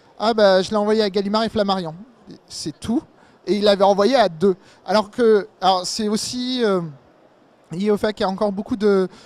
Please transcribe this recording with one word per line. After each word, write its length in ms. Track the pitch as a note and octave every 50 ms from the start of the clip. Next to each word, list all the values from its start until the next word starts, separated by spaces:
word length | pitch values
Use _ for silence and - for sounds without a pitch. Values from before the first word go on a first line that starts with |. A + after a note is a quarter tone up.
| _ _ _ -
Ah, 160 | G#3 A3+ A#3+
bah, 260 | A3 G#3 G3 F#3+ F#3+
je 100 | F#3 -
l'ai 60 | G#3+
envoyé 260 | G#3 G#3 G#3 G#3+ A3
à 60 | G#3+ G3+
Gallimard 360 | F#3 G#3 F#3+ G3+ G#3 A3 A3+
et 40 | G#3+
Flammarion. » 460 | - A3 G3+ G3 F#3+ F#3+ F3 D#3+ D#3+ F3+ A3+ _ _ _ _ - - - _ -
C'est 300 | - - - E3 - _
tout. 240 | - - A3+ D#4+ - - _ _ _ _ _ _ -
Et 100 | F3 F#3
il 80 | G#3 G3+
l'avait 180 | G#3 G3+ F#3
envoyé 320 | G3 G3 G3+ F#3 G3+ A#3 C4+
à 140 | B3+ G#3+ F#3
deux. 260 | E3 D#3 F#3 G3+ F3+ - _ - - _ -
Alors 240 | - F#3 G#3+ G3 G3+
que, 380 | - - A#3+ A3 G#3+ G3+ - - _ -
alors 260 | F#3+ F#3 F#3+ F3+ F3+
c'est 220 | - - - G#3+ G#3
aussi, 540 | A3 G#3 - - - B3 B3 B3+ B3+ B3
euh, 200 | A#3 G#3 F#3+ F#3 E3+ D#3 C#3 - _ _ _ _ _ _ _ _ _ _ _ _ _ -
lié 180 | D#3+ F3 G3+ G#3+
au 60 | G#3
fait 160 | G3 - G#3+
qu'il 120 | G3+ - G#3+
y 40 | F#3
a 20 |
encore 220 | F#3+ F#3 G#3+ G3+
beaucoup 240 | G3 G3 G#3+ - C4
de, 320 | G3 G#3+ G#3 G3+ F#3+ F#3 F3+ - - -